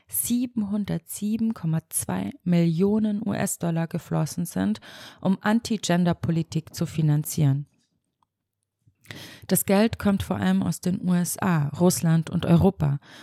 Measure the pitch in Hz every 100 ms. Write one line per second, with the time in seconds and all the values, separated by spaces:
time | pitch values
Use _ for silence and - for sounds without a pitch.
0 | _ - - 240 247 233 202 208 185 165
1 | - - 208 220 220 226 160 160 - -
2 | - - 202 - 175 175 170 160 196 220
3 | 214 208 214 - 196 - 170 165 165 170
4 | - 160 156 - 175 185 196 214 - -
5 | - - - 190 208 226 - 220 - 175
6 | 175 165 - 165 160 160 - - 165 -
7 | 151 147 151 - 143 139 143 _ _ _
8 | _ _ _ _ _ _ _ _ _ _
9 | - - - - - 185 - 196 220 -
10 | 202 196 - - 185 190 185 160 180 190
11 | 180 175 175 - 190 165 143 147 180 -
12 | 165 165 - 170 - 170 190 - 147 139
13 | - -